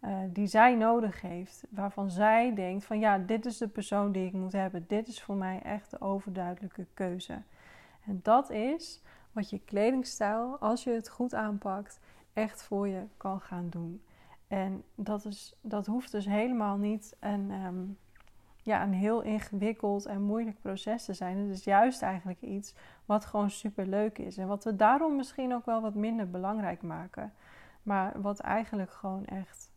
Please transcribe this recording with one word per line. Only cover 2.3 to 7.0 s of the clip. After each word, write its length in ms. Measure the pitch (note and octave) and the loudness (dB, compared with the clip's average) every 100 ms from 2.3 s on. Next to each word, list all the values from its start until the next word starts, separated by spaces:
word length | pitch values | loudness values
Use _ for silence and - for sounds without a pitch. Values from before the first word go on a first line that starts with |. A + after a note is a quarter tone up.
| A3 A#3+ | 8 6
denkt 300 | G#3 F#3 F#3+ | 2 -2 -4
van: 140 | G3+ G#3+ | -2 2
"Ja, 200 | G#3+ G3 | 4 4
dit 280 | F#3 A3 A#3 | 4 0 0
is 120 | A3+ | -4
de 100 | A3+ | -4
persoon 440 | G#3 G3 G3+ G3+ | -4 0 2 2
die 140 | F#3+ F#3 | 2 0
ik 60 | |
moet 200 | F#3+ F#3 | -2 -2
hebben. 320 | G3 F#3+ F#3 E3+ | 0 -2 -2 -2
Dit 220 | G#3 A3+ | -2 -2
is 140 | A3+ | -10
voor 140 | - G3 | -6 -2
mij 260 | F#3 F#3 | -2 -4
echt 280 | - G#3 - | -6 -8 -8
de 100 | - | -8
overduidelijke 880 | G3 G3 G3 F#3 F3 F3+ G3 - F3+ | -2 -2 -4 -4 -4 -6 -10 -10 -14
keuze." 480 | - | -4